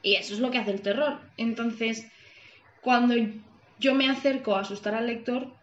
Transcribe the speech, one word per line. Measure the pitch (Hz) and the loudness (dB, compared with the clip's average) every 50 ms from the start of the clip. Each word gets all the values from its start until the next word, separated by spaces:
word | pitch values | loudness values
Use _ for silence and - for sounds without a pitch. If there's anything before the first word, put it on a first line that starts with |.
Y | - 196 196 | 2 2 0
eso | 180 - - 202 | 0 0 -4 -4
es | 208 | -2
lo | 254 247 | -2 0
que | 240 247 | 0 -2
hace | 208 202 | -2 -2
el | 196 196 | -4 -2
terror. | 196 202 208 254 302 285 - - - - _ | -2 -2 0 0 0 -2 -2 -6 -12 -20 _
Entonces, | - 226 233 220 226 233 233 214 220 233 226 226 - - - - - - - - - - - - - _ - _ _ | -4 -4 -4 -2 -2 -2 -4 -2 -2 -2 -4 -4 -4 -10 -16 -20 -20 -20 -20 -20 -20 -20 -20 -20 -20 _ -20 _ _
cuando | - 247 247 240 240 240 240 233 226 208 - - - - - _ _ _ _ - | 0 2 4 6 6 4 4 4 2 0 -4 -10 -16 -20 -20 _ _ _ _ 0
yo | - 269 262 | 0 2 4
me | 269 269 269 | 4 4 2
acerco | 269 262 - 277 262 254 - 220 202 | 0 2 2 2 2 2 0 0 0
a | 190 | 0
asustar | 202 202 202 202 - 214 208 | 0 -4 -8 -6 -4 -4 -2
al | 226 233 | -2 -2
lector | 240 233 226 - - 247 262 - - - - | -2 -4 -4 -4 -2 -2 -2 -4 -6 -14 -20